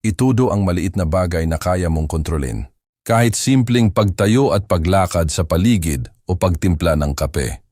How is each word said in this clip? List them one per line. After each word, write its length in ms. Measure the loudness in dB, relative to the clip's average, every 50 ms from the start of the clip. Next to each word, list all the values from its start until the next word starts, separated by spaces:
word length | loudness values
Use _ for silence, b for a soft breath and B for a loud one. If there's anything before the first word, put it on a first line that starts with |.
Itudo 480 | -2 -4 -2 2 2 2 4 2 2 2
ang 160 | 2 0 0
maliit 320 | 0 0 0 -2 -2 -2
na 80 | -2 -2
bagay 400 | 0 0 0 0 0 -2 -2 -2
na 160 | -2 -2 -2
kaya 240 | -2 -2 -2 0 0
mong 240 | -2 0 -2 -2 -2
kontrolin. 560 | -2 -4 -2 -2 -4 -4 -4 -4 -6 -8 -10 -12 _ _ _ _ _ _ _
Kahit 320 | 0 2 2 2 2 0
simpleng 560 | 0 0 2 2 2 2 2 2 2 2 2 2
pagtayo 640 | 2 0 0 0 0 2 2 4 2 2 2 0
at 80 | -2 0
paglakad 640 | 0 -2 0 2 2 2 2 2 0 0 -2 -2 -2
sa 160 | -2 -4 -2
paligid 640 | 0 0 2 2 2 2 2 0 -2 -4 -4 -6 -10 -14 _ _
o 80 | -6 -2
pagtimpla 640 | 0 0 0 0 0 0 0 0 2 0 0 0
ng 160 | 0 0 -2 -2
kape. 480 | -4 -4 -4 -4 -4 -4 -4 -8 -12 _ _